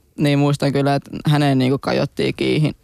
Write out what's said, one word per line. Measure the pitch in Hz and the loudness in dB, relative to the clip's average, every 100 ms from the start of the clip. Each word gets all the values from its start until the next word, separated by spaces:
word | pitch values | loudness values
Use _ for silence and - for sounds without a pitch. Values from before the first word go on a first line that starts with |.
| _ - | _ -2
niin | 147 143 | 0 2
muistan | 143 143 143 | 2 0 0
kyllä, | 135 139 | 0 0
että | 139 - - - | -2 -4 -6 -2
häneen | 147 143 135 | 0 2 2
niinku | 127 139 | 2 -2
kajottiin | - 131 139 - 139 | -2 -2 -4 -2 -4
kiihin-, | - 131 127 156 - | -2 -2 0 0 -2